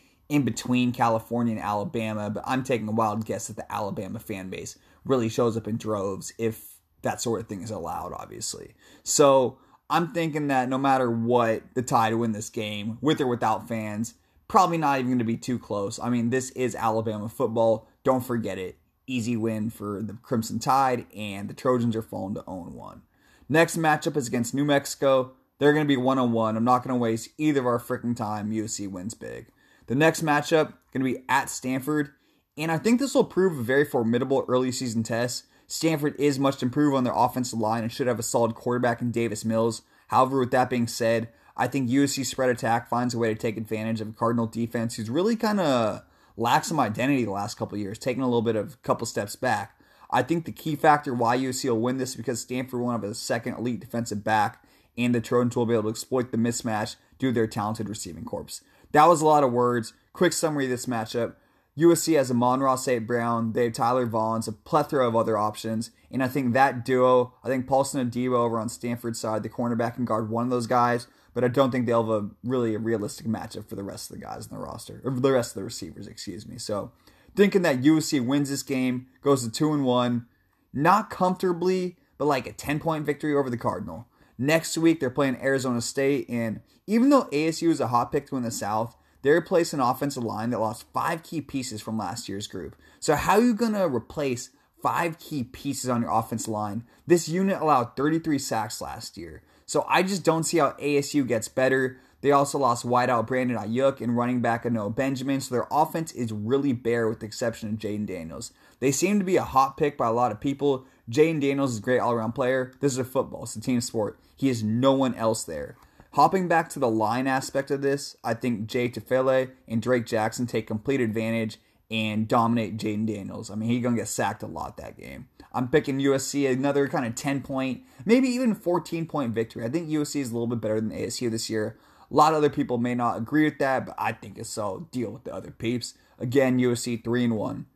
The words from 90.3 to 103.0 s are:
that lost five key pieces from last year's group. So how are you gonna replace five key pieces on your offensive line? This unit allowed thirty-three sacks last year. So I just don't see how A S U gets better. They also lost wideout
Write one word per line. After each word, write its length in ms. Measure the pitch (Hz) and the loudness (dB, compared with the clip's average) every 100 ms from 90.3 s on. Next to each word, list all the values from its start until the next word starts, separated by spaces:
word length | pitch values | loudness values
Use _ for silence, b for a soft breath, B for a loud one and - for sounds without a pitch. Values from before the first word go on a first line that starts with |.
| 101 117 | -4 -4
that 100 | 113 | -2
lost 260 | 110 - - | -2 -4 -8
five 300 | - 127 170 | -4 -2 -4
key 160 | - 165 | -6 -10
pieces 420 | 135 139 120 107 | -6 -6 -6 -8
from 160 | - 110 | -6 -4
last 300 | 95 - - | -4 -8 -8
year's 180 | 98 104 | -8 -8
group. 300 | 95 73 - b b | -10 -10 -14 b b
So 160 | - 147 | 0 0
how 200 | 165 202 | 4 4
are 60 | |
you 120 | 247 | 4
gonna 340 | 220 233 208 180 | 2 0 0 0
replace 640 | 120 - 160 143 120 - b b _ | 0 -4 -6 -4 -4 -8 b b _
five 360 | 123 120 170 160 | -2 0 -2 -4
key 280 | - 151 120 | -8 -6 -6
pieces 440 | - 143 139 127 | -6 -6 -4 0
on 120 | 120 | 0
your 100 | 117 | 2
offensive 380 | 107 113 113 113 | 0 0 -6 -4
line? 340 | 107 104 104 - b - | -4 -4 -6 -10 b 2
This 220 | 170 151 | 2 2
unit 320 | 170 190 147 | 0 0 0
allowed 340 | 156 139 117 - | 2 2 2 -2
thirty-three 440 | 147 160 160 139 | 0 0 0 -2
sacks 420 | - 117 107 - | 0 -4 -4 -8
last 360 | 69 67 - - | -10 -10 -14 -14
year. 240 | 85 117 b b - | -16 -16 b b -4
So 200 | 147 - | -2 2
I 160 | 151 | 2
just 220 | 185 196 160 | 2 2 2
don't 180 | 160 | 2
see 140 | 160 170 | 2 2
how 180 | 139 - | 2 0
A 200 | 139 143 | 0 0
S 160 | 143 | 2
U 100 | 147 | 0
gets 240 | 127 113 - | 2 0 -2
better. 520 | - 131 131 127 127 B B | 2 4 4 0 -4 B B
They 120 | 135 | 4
also 260 | 143 143 147 | 4 4 2
lost 280 | 131 120 123 | 2 2 2
wideout 420 | 120 | 2